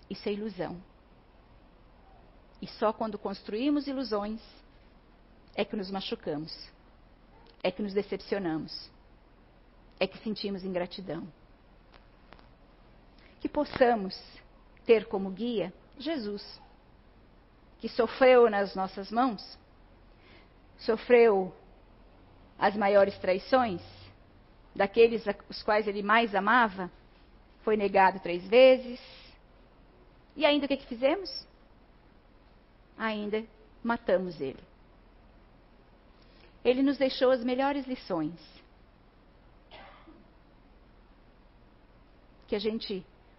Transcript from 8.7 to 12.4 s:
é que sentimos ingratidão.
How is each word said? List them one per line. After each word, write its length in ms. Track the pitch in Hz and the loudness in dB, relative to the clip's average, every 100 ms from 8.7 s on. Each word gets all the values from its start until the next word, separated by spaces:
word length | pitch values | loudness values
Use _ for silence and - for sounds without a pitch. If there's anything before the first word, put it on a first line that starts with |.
| - - - - - - - _ - - - - - | -14 -18 -20 -20 -20 -20 -20 _ -20 -20 -20 -20 -6
é 80 | 190 | -6
que 120 | - | -6
sentimos 440 | 226 202 202 190 | -10 -8 -8 -8
ingratidão. 640 | 190 180 180 - 185 160 170 - - - - - - - - - - - | -6 -6 -6 -10 -12 -10 -12 -18 -20 -20 -20 -20 -20 -20 -20 -20 -20 -20